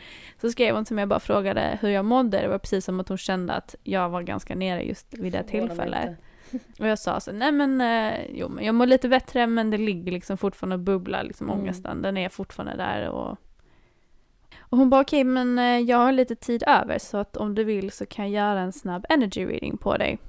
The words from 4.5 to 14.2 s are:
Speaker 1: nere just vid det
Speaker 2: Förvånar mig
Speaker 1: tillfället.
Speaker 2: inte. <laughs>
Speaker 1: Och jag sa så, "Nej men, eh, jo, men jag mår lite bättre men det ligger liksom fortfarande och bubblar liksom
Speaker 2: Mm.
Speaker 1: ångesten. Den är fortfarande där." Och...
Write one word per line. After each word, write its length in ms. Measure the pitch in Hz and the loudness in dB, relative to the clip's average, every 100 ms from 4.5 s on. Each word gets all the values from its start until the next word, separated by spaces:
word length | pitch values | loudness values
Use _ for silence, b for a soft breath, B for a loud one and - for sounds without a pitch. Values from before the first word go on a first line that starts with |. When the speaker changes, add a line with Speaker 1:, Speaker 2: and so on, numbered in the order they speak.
| 180 | -6
Speaker 1:
nere 280 | 185 175 | -4 -4
just 300 | - 190 - | -6 -8 -12
vid 200 | 226 185 | -8 -4
det 100 | 190 | -4
Speaker 2:
Förvånar 240 | 214 - 233 | -4 -4 -4
mig 80 | 170 | -4
Speaker 1:
tillfället. 340 | 175 - 180 | -4 -4 -6
Speaker 2:
inte. 80 | 170 B B B 254 B - | -8 B B B -12 B -4
<laughs> 40 | |
Speaker 1:
Och 80 | 220 | -2
jag 120 | 214 | -2
sa 200 | - - | -2 -4
så, 120 | - | -6
"Nej 200 | 208 277 | -2 0
men, 300 | 285 277 262 | 2 2 2
eh, 440 | 240 226 220 - - | 2 2 0 -4 -8
jo, 200 | - 180 | -8 -8
men 160 | - 208 | -4 0
jag 100 | 233 | 4
mår 100 | 247 | 6
lite 240 | 262 247 | 6 6
bättre 380 | 254 - 247 233 | 2 2 0 2
men 220 | 226 220 | 2 0
det 60 | 214 | 0
ligger 340 | 214 175 180 | 0 -2 -4
liksom 260 | 180 - 196 | -6 -4 -4
fortfarande 360 | 196 - 185 185 | -4 -4 -4 -2
och 40 | |
bubblar 440 | 180 190 185 185 | 0 0 0 -4
liksom 260 | - - - | -6 -6 -4
Speaker 2:
Mm. 100 | 196 | -2
Speaker 1:
ångesten. 420 | 190 180 - - | -4 -6 -6 -4
Den 160 | 196 196 | -2 -2
är 120 | 180 | -4
fortfarande 460 | - 190 - 202 - | -6 -10 -10 -8 -6
där." 340 | 185 - - | -4 -4 -4
Och... 280 | - - - - _ _ _ _ _ _ _ | -6 -8 -10 -16 _ _ _ _ _ _ _